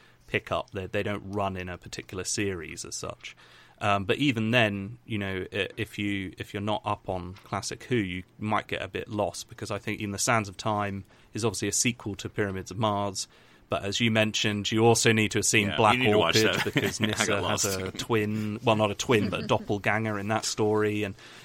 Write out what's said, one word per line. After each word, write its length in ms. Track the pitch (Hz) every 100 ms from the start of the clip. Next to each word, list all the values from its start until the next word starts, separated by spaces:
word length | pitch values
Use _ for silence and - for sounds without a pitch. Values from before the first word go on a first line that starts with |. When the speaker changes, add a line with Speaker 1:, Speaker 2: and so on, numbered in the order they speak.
| _ _ -
Speaker 1:
pick 260 | 107 -
up. 180 | 85 -
They, 120 | 101
they 180 | 92 104
don't 200 | 104 104
run 320 | 98 101 98 95
in 140 | 90
a 80 | 90
particular 460 | - - - 95
series 600 | 90 - 101 92 78 78
as 100 | -
such. 400 | - - - - - - - - -
Um, 240 | 107 101
but 140 | 95 -
even 320 | 143 113 110
then, 480 | 123 110 101 98 123 -
you 100 | 110
know, 300 | 98 95 92
i-, 180 | 101 95 -
if 200 | 104 -
you, 340 | 101 101 95 -
if 160 | -
you're 80 | 104
not 220 | 101 107
up 240 | 104 104 -
on 240 | 92 87 90
Classic 380 | - 98 - 123
Who, 120 | - 123
you 280 | 95 90 - -
might 280 | 107 104 -
get 160 | -
a 60 | 95
bit 200 | 95 -
lost, 400 | 107 95 - -
because 220 | - 107
I 80 | 101
think 220 | - 104
in 80 | 107
The 80 | 98
Sands 320 | - 117 101
of 80 | 92
Time 460 | 113 104 101 98 92 - _
is 140 | 110 110
obviously 220 | 95 101
a 40 |
sequel 420 | - - - - 98
to 120 | 104
Pyramids 420 | - 104 95 92
of 60 | 92
Mars. 500 | 110 101 101 95 - - - - -
But 140 | 85
as 160 | 101 104
you 100 | 117
mentioned, 600 | 110 107 104 107 104 101
you 140 | 110 117
also 260 | 113 120
need 180 | 110 104
to 60 | 110
have 40 |
seen 220 | 98 117 101
Speaker 2:
Yeah, 80 | 73
Speaker 1:
Black 160 | 110 104
Speaker 2:
you 60 |
need 80 | 107
to 60 | 104
watch 180 | 85 80
Speaker 1:
Orchid 120 | 107
Speaker 2:
that. 100 | 92
<laughs> 100 | 104
Speaker 1:
because 260 | 147 101 -
Speaker 2:
I 40 | 110
Speaker 1:
Nyssa 200 | 107 107
Speaker 2:
got 240 | 101 87
Speaker 1:
has 140 | 104 104
Speaker 2:
lost. 140 | 95
Speaker 1:
a 100 | 95
twin, 640 | - - 113 104 107 107 107
well, 120 | 117 107
not 140 | 107
a 40 |
twin, 340 | 101 - 117 101
but 120 | 90
a 60 | -
Speaker 2:
<laughs> 0 |
Speaker 1:
doppelganger 720 | 113 - 104 101 104 110 104
in 100 | 98
that 180 | 110 -
story. 580 | - 107 107 107 104
And 100 | 104 98 - -